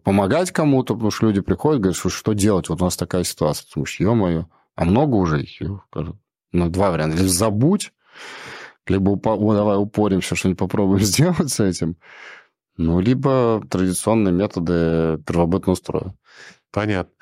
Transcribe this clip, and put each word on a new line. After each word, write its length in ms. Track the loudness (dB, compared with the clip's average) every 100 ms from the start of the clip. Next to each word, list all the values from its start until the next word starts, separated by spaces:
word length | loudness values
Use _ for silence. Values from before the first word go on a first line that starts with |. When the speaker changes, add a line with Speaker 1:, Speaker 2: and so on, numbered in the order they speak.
Speaker 1:
помогать 480 | 0 2 2 0 0
кому-то, 420 | 0 2 2 0 -2
потому 160 | -2
что 160 | 0 2
люди 140 | 2
приходят, 400 | 0 0 2 2
говорят: 160 | 0 0
«Слушай, 200 | -4 -4
что 160 | -2
делать? 360 | 0 2 2 -2
Вот 120 | -2
у 40 | -2
нас 120 | -2
такая 260 | -4 -2
ситуация». 420 | -4 -2 -2 -2 -6
Ты 60 | -8
думаешь: 240 | -8 -2
«Е-мое, 460 | 0 2 2 -2 -4 _ _ -4
а 100 | 2
много 300 | 2 2 2
уже 260 | 2 0
их?» 180 | -4 -8
Я 180 | -10 -10 -12
говорю: 240 | -10 -10 -12 _ _ _
«Ну, 160 | -2 0
два 220 | 0 0
варианта. 260 | 0 -2 0
Либо 120 | 0
забудь, 600 | 0 0 2 2 2 -2 _ _ -20 -18 -18 -18 -18 -20 -12 -2
либо 240 | 0 2
упо-, 240 | 0 0 0
о, 160 | 2 2
давай 220 | 2 0
упоримся, 580 | 0 0 2 2 0 -2
что-нибудь 240 | -2 -2
попробуем 400 | -2 0 2 2
<laughs> 60 | 2
сделать 440 | 2 2 2 -2
с 80 | 0
этим. 360 | 0 0 -4 -6 -12 -20 -20 -20 -20 _ _ -4
Ну, 220 | 0 2
либо 600 | 2 2 2 2 2 0 -2
традиционные 640 | -2 0 0 0 2 2
методы 840 | 2 0 -2 -2 0 2 2 0 -2 -2
первобытного 500 | 0 2 0 0 -2
строя». 400 | -2 -6 -6 -12 _ -20 -20 -20 _
Speaker 2:
Понятно. 400 | -4 -2 -2 -4 _